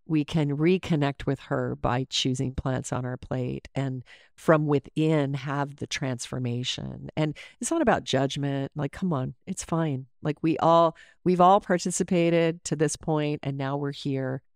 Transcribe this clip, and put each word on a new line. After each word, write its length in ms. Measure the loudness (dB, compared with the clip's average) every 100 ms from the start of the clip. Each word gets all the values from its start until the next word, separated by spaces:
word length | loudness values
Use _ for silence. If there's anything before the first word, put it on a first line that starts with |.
we 200 | -2 0
can 320 | 2 0 0 2
reconnect 680 | 4 4 2 0 0 -2 -4
with 120 | -4
her 380 | -2 -2 -2 -2
by 280 | -2 -2 -2
choosing 460 | -2 -2 0 -2 -4
plants 360 | -4 -4 -4
on 120 | -4
our 120 | -4 -8
plate 520 | -6 -4 -4 -6 -8
and 300 | -4 -4 -4 -10 -20 _
from 320 | _ 4 4 4
within 680 | 0 0 0 2 2 0
have 440 | -2 -4 -4 -4 -6
the 100 | -8
transformation. 1200 | -6 -4 -6 -6 -6 -4 -4 -4 -6 -8 -10 -8 -2
And 200 | -2 -2 -12 -10
it's 100 | -2
not 120 | 0
about 200 | 2 2
judgment. 720 | 2 0 0 -2 -4 -4 -6
Like, 160 | -6 -6
come 220 | -4 -2
on, 220 | -2 -4 -8 -12
it's 160 | -12
fine. 440 | -4 -2 -2 -4 -8 _
Like, 220 | -6 -2
we 160 | 0 2
all, 380 | 6 6 4 0 -14 _
we've 180 | 0 6
all 200 | 6 6
participated 1040 | 4 0 0 -2 0 2 4 4 2 0
to 100 | -4
this 220 | 0 0 -2
point, 440 | -2 0 0 -2
and 120 | -4 -4
now 200 | -4 -4
we're 160 | -6
here. 500 | -6 -4 -2 -2 -6 -10